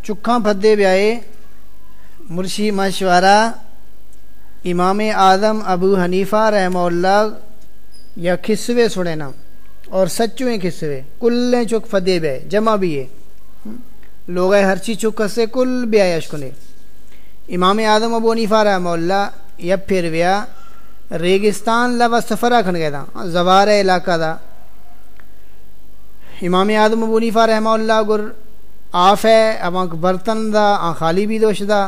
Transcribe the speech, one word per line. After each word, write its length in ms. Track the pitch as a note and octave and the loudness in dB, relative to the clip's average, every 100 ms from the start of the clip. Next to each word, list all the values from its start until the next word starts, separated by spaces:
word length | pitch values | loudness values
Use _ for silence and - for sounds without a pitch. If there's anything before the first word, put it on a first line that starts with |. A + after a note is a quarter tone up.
| - | -6
چکھاں 320 | G3+ A3+ A#3+ | -4 0 0
پھدے 380 | G#3 G3 G#3+ G#3 | 2 2 4 4
بیائے، 440 | G3 F#3+ G#3 A#3 - - - - - - - - - - | 4 4 2 0 -4 -6 -6 -6 -6 -6 -6 -6 -6 -6
مرشی 500 | - E3+ F#3 - G#3 | -6 -4 -4 -2 0
مشورہ، 800 | G3 G3 - F#3+ F3+ F#3+ G#3 A3+ A3+ - - - - - - - - - - | 0 0 0 2 4 6 6 4 -2 -6 -6 -6 -6 -6 -6 -6 -6 -6 -4
امام 360 | F3+ F3 F#3 G3+ G#3+ | -2 0 2 2 0
اعظم 440 | G#3 F#3+ F#3+ G#3+ G#3+ | 4 4 6 4 0
ابو 320 | G3+ F3+ F#3+ G3 | -2 0 2 2
حنیفہ 400 | F3 F#3 F#3+ G#3+ | 2 0 0 2
رحمہ 420 | A3 G#3 F3+ F3+ | 2 2 0 0
اللہ 500 | F3 E3+ F#3 G3+ G#3+ A3 - - - - - - - - | 0 0 2 2 2 -2 -6 -6 -6 -6 -6 -6 -6 -4
یا 200 | E3+ F3 | -2 -2
کھسوے 520 | - G#3+ - A#3+ A3+ | 0 -2 0 2 2
سنے 260 | F#3 F3 | 0 -2
نا، 160 | D#3 C#3+ - - - - - - | -4 -4 -6 -6 -6 -6 -6 -4
اور 180 | F#3+ F#3 | 0 0
سچویں 520 | - A#3 - B3+ A3 | 0 -2 0 -2 0
کھسوے، 420 | F3 - D#3 C3+ C3 - | -2 -2 -4 -4 -6 0
کلیں 440 | A#3 A#3+ B3 B3 | 2 2 2 0
چک 260 | A3+ A3 G#3+ | 0 -2 0
پھدے 280 | G3 F3+ F3+ | 0 2 0
بیائے، 220 | D#3 C3 D3+ | 0 -2 0
جمع 280 | G3 A3 G#3 | 2 2 2
بھی 220 | F#3 C#3+ | 0 -2
ہے۔ 80 | B2+ - - - - - G#3+ A#3 - - - - - | -4 -6 -6 -6 -6 -6 -6 -6 -6 -6 -6 -6 -4
لوگ 260 | F3+ F#3 | 0 2
ہر 220 | G3+ G3 F#3+ | 4 4 0
چی 180 | G3 | -2
چک 280 | A3 A3 G#3+ G#3 | -2 -2 0 -2
سے 120 | G#3+ A3 | 0 0
کل 320 | B3+ B3+ B3+ A#3+ | 0 0 0 2
بیائے 260 | G#3+ F#3 | 2 2
اشکنے۔ 360 | E3 - D3+ C3 C3 - - - - - - - - - | 0 -2 -6 -6 -6 -6 -6 -6 -6 -6 -6 -6 -6 -4
امام 300 | F3+ F#3 G#3+ | 0 2 2
اعظم 360 | A3 G#3+ A#3 | 2 2 2
ابو 180 | A#3 A3+ | 0 0
حنیفہ 220 | A3+ G#3+ | 0 2
رحمہ 340 | A3 G#3 F#3+ F3 | 2 4 2 0
اللہ 400 | E3+ E3+ G3 G3+ - - - | -2 0 0 -2 -4 -6 -6
یا 180 | F3 F#3+ | -2 -2
پھر 320 | F#3 F#3+ E3+ | 0 0 0
ویا 340 | D#3+ F3 G3 - - - - - - - | 0 2 0 -2 -6 -6 -6 -6 -6 -4
ریگستان 800 | E3 F3 G3 G#3 G3+ - A#3 B3 | -2 2 2 2 0 0 2 2
لوا 280 | A#3+ A#3+ A#3 - | 2 2 2 0
سفر 240 | G#3+ A#3+ | 0 2
رکھن 220 | A#3+ F#3 | 2 2
گئے 160 | F3 D#3 | 0 -2
تھا، 340 | C#3+ - - | -4 -6 -6
زوار 440 | F#3+ E3+ F3+ F#3+ G3+ | -2 0 4 6 6
علاقہ 500 | G#3 F#3+ F3+ F#3 E3 | 4 4 2 2 0
دا۔ 180 | D#3+ D#3 - - - - - - - - - - - - - - - - - - - - | 0 -4 -6 -6 -6 -6 -6 -6 -6 -6 -6 -6 -6 -6 -6 -6 -6 -6 -6 -6 -6 -4
امام 260 | F3+ F3+ G3+ | 0 2 2
اعظم 340 | G#3+ G#3+ A3 | 4 2 2
ابو 140 | A3 A3 | 0 0
حنیفہ 220 | A3+ A3 | 2 2
رحمہ 300 | A3+ A3 A3 | 4 2 2
اللہ 340 | A3 A3 A3 G#3 | 0 2 2 2
گر 120 | G#3+ G#3+ - - - - - - | -2 -2 -6 -6 -6 -6 -6 -4
آف 320 | F3+ F#3 G#3 | 2 4 4
ہے، 280 | A3 A3 A3 | 6 6 4
اب 240 | A3 F3 F#3 | 0 -2 -2
آنکھ 180 | F3+ | -4
برتن 580 | D#3+ F3+ F#3 A3+ A3 A3 | 0 0 0 -2 -2 0
دا، 240 | G#3+ G#3 G3+ | 2 4 2
آنکھ 180 | E3 C3+ | 0 0
خالی 280 | D#3+ F3+ G#3 | 0 2 0
بھی 120 | A3 | 2
دوش 240 | A3 G3 G3+ | 2 2 0
دا۔ 160 | G#3 | 0